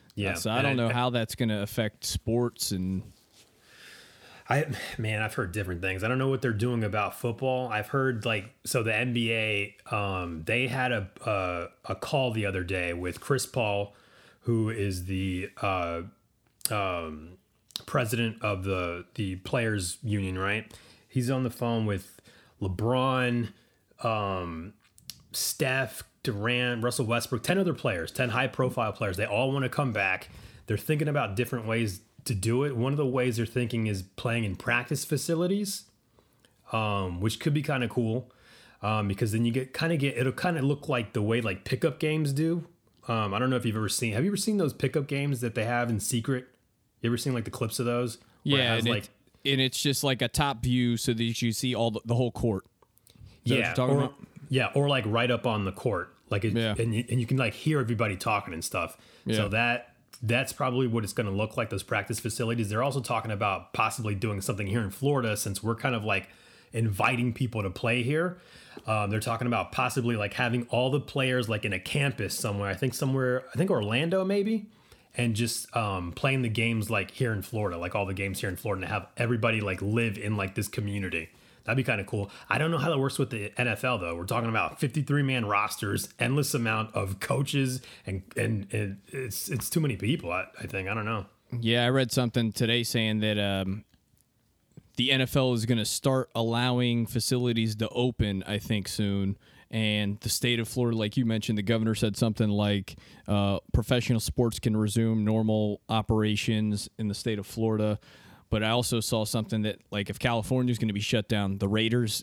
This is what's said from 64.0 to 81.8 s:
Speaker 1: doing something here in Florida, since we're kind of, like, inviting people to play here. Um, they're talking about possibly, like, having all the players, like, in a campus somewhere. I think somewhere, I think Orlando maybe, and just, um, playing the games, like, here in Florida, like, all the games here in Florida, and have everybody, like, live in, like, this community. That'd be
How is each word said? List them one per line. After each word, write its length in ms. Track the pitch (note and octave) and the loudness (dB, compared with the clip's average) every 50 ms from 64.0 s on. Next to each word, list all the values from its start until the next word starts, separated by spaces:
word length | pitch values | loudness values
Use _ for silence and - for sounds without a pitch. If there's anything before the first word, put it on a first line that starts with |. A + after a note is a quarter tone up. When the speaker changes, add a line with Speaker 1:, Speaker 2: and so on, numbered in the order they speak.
| A2+ G#2+ G2+ | -2 -2 -2
Speaker 1:
doing 280 | G2 G#2 A2 G#2 G2 G2 | 0 0 -2 -2 -2 -2
something 240 | - A#2+ G2 G#2+ | -2 -2 -2 -2
here 160 | G2 G2+ A#2+ A2 | 0 0 0 0
in 80 | F#2+ | -2
Florida, 480 | F#2+ - C3 C#3 D3 C3+ A#2+ A2+ G#2+ G2+ | -4 -2 0 2 2 2 2 0 0 -2
since 240 | - A2+ G2+ - - | -2 -4 -4 -2 -2
we're 140 | G#2+ A#2 | -2 -2
kind 180 | A2 - C#3 B2 | 0 0 0 0
of, 100 | A2+ G#2 | 0 0
like, 240 | G#2+ G2+ F#2+ F#2+ - - - - - - - - - - | 0 0 -2 -2 -6 -12 -20 -20 -20 -20 -20 -18 -8 -4
inviting 580 | A2+ A2+ A2 G2+ F#2+ A2+ A2+ B2+ A#2+ A#2+ B2 A2+ | -2 0 0 2 2 2 2 2 2 0 0 0
people 300 | - C3+ A#2 A2+ A2 G2+ | -2 -2 -2 -2 -2 -4
to 80 | F#2+ | -4
play 320 | F2+ - - A#2 A#2 B2 A#2+ | -4 -2 0 0 0 0 0
here. 340 | B2 D3 D#3 E3+ F3+ F3+ - - - - - - - - - - | 0 0 0 0 -2 -4 -8 -14 -20 -20 -20 -20 -20 -20 -10 -4
Um, 220 | - A2 G#2+ G#2 G2+ | -2 0 0 0 0
they're 120 | G#2 A2 | 0 -2
talking 260 | - - A2+ A2+ B2+ | 0 -2 -2 0 0
about 260 | B2 A#2+ G#2+ F2+ - - | 0 0 0 -2 -2 -2
possibly, 440 | - B2+ B2+ - C#3+ A#2+ A#2+ A#2+ | -2 0 0 0 0 0 0 0
like, 180 | G#2+ G#2 G2+ - | 0 -2 -2 -2
having 300 | - B2 A#2+ A#2 B2 A#2 | 0 0 0 0 0 -2
all 260 | - - A#2 B2+ C3 | 0 0 0 2 2
the 100 | C3 D3 | 0 0
players, 480 | C#3+ - - C#3+ C3 C3 B2+ B2+ A#2+ A2 | -2 -2 -2 0 0 2 2 0 0 0
like, 160 | A2+ G#2+ - | -2 -2 -2
in 80 | A2 G2 | -2 -4
a 80 | F2+ | -4
campus 580 | - - - D3 C#3+ C#3 A#2 - G#2+ F#2 - - | -4 -2 0 0 0 0 0 -2 -4 -4 -4 -4
somewhere. 300 | - A2+ G2+ G2+ G2+ G2 | -2 -2 -2 -2 -2 -2
I 60 | F#2+ | -2
think 180 | F#2 - C3 A#2 | -2 -2 -2 -2
somewhere, 520 | - D3+ C3+ C3 C3+ C3 B2+ B2 B2+ - - - | 0 0 0 0 2 2 2 0 0 -2 -4 -2
I 20 | |
think 140 | - E3 F#3+ | 0 0 2
Orlando 520 | F#3+ B2+ G#2 G#2 A2 B2 D3+ E3+ F3 F#3+ F#3 | 2 2 2 2 2 2 2 2 2 2 2
maybe, 440 | F#3+ G3 G3+ G3 G#3+ A3+ G#3+ G3+ - - - - - - - _ _ - | 2 2 2 2 2 0 -2 -2 -6 -14 -20 -20 -20 -20 -20 _ _ -2
and 180 | - A#2+ A#2 A2+ | 0 0 2 2
just, 400 | G#2 A#2+ A2 - - - - - | 2 0 0 -2 -4 -6 -4 -2
um, 360 | A#2+ A2 G#2 G2 F#2 F2+ F2 E2 | -2 0 0 0 -2 -4 -6 -4
playing 300 | - - C#3 C3 C3+ B2+ | -2 0 0 2 2 0
the 60 | A#2 | 0
games, 400 | G#2+ A#2 A2+ A#2 A#2 A2+ G#2 F#2+ | 0 0 2 2 2 0 0 0
like, 220 | A2 G2+ F#2+ - | 0 0 -2 -2
here 220 | - - C3+ A#2+ A2 | -4 -2 -2 0 0
in 100 | G#2 F#2 | -2 -4
Florida, 340 | - - A2 G#2+ G2 F2 E2 | -4 -2 -2 -2 -2 -2 -4
like, 180 | F2 F2 - | -4 -2 -2
all 100 | G#2+ G2+ | -2 -2
the 80 | F#2+ F#2+ | -2 -2
games 260 | F#2 G2 G2 F#2+ - | -2 -2 -4 -4 -4
here 80 | - G2+ | -4 -4
in 80 | F2+ | -4
Florida, 280 | - - A2+ G2+ F#2 F#2 | -4 -4 -4 -4 -4 -2
and 80 | - A2 | -2 -4
have 160 | G2+ F#2 - - | -4 -4 -6 -4
everybody, 440 | - A#2+ A2+ B2 A#2 G#2+ A#2 A2 A2 | -2 0 0 2 2 2 2 2 2
like, 220 | G#2+ G2 F#2 E2+ - | 0 -2 -2 -2 0
live 340 | G2+ G#2+ A#2 A#2 A2+ G2 | 0 2 2 2 0 -2
in, 200 | F#2+ - G#2 A2 | -4 -2 -2 0
like, 180 | G#2 G2 F#2+ - | 0 -2 -2 -2
this 140 | - G2+ - | -4 -4 -4
community. 640 | - - G#2 G2+ G2+ G2+ G2 F2+ F2 E2 D#2+ - - - - - - - - | -4 -4 -4 -2 -2 -4 -4 -4 -4 -6 -6 -8 -12 -20 -20 -20 -20 -10 -6
That'd 120 | - A2+ | -2 0
be 80 | C3+ | 0